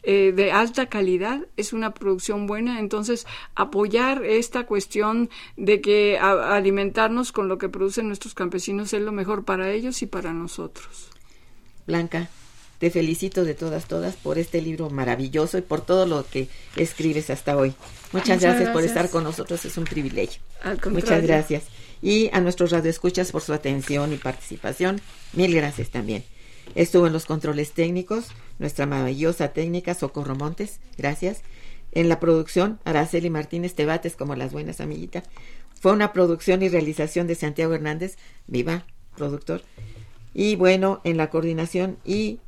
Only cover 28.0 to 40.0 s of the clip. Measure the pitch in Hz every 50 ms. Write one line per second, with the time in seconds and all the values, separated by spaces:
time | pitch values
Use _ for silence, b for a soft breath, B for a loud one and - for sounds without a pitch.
28 | 180 - 214 226 233 - B B B B B - - 147 143 - 139 143 143 135
29 | 131 127 135 139 156 165 175 - 165 139 - 156 160 170 170 175 170 - 175 175
30 | - - - 151 143 147 135 135 143 151 170 - 196 214 - - - - - -
31 | - 139 151 - - 185 220 - b b b b b b b b b b - 165
32 | 165 170 165 165 - 170 165 160 156 - - 175 180 208 220 - - - 156 147
33 | 143 - - 170 170 175 160 151 156 156 - 170 175 180 175 - 147 151 160 165
34 | - 170 - - 143 143 143 127 127 131 135 147 151 160 156 - 156 151 151 156
35 | 165 - - 175 - B B B B B B B B B B - - 185 208 214
36 | 208 208 - 180 180 170 170 165 - 196 185 190 190 185 175 170 156 151 151 -
37 | 156 156 - 175 175 170 165 - - 151 143 - 160 160 165 156 151 151 156 160
38 | 175 196 - b b b b b b - 120 123 123 156 165 180 - - - -
39 | - - - - 151 135 143 147 - - 165 175 - B B B 107 B B B